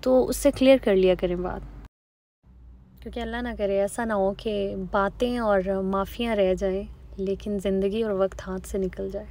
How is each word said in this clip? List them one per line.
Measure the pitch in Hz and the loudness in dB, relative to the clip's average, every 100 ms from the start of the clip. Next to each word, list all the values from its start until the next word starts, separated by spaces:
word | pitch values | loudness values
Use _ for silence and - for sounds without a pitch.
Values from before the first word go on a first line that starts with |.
तो | 254 254 | 4 4
उससे | - 254 285 | 4 2 2
क्लियर | 269 262 269 | 4 6 6
कर | 233 196 | 6 4
लिया | 185 180 | 6 4
करें | 180 175 | 0 -2
बात, | 180 190 - - - _ _ _ _ _ _ - - - - - | -4 -6 -12 -16 -20 _ _ _ _ _ _ -20 -20 -20 -20 -18
क्योंकि | 233 240 | -12 -8
अल्लाह | 226 233 | -6 -6
ना | 240 220 | -6 -2
करे | 202 196 | 0 2
ऐसा | 196 - 226 | 0 -2 -2
ना | |
हो | 208 190 | 2 0
कि | 202 226 208 196 202 | 0 -4 -2 -4 -4
बातें | 185 208 196 - 247 247 | -2 0 0 0 -2 0
और | 220 202 185 190 | 2 2 2 -2
माफ़ियाँ | 190 196 196 - 233 214 | 0 0 -2 -4 -4 2
रह | 190 | 2
जाएं | 185 196 190 208 - - - | 2 0 -2 -6 -14 -18 -8
लेकिन | 190 196 - 208 | -4 -4 -4 -4
ज़िंदगी | 190 196 196 214 | 0 0 0 0
और | 226 | -2
वक्त | 190 190 - | 0 0 -2
हाथ | - 190 | -10 -10
से | - 202 | -6 -4
निकल | 185 180 196 | -4 -4 -8
जाए। | 190 214 | -8 -12